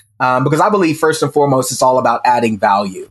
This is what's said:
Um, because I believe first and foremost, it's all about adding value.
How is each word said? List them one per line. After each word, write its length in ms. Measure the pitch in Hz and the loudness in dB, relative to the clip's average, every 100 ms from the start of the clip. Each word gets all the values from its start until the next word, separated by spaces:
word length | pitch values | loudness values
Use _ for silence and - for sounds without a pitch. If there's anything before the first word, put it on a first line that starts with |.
| _ - | _ -4
Um, 240 | 131 127 | -2 0
because 160 | 139 151 | 0 2
I 100 | 185 | 2
believe 280 | 202 170 151 | 2 0 0
first 260 | 156 151 | -2 0
and 80 | 143 | -2
foremost, 400 | 147 143 131 127 | 0 0 0 -2
it's 100 | 123 | 0
all 180 | 131 127 | 0 2
about 200 | 120 120 123 | 0 0 0
adding 320 | 123 117 107 | 0 0 0
value. 500 | 107 101 101 92 - | 0 0 -2 -8 -16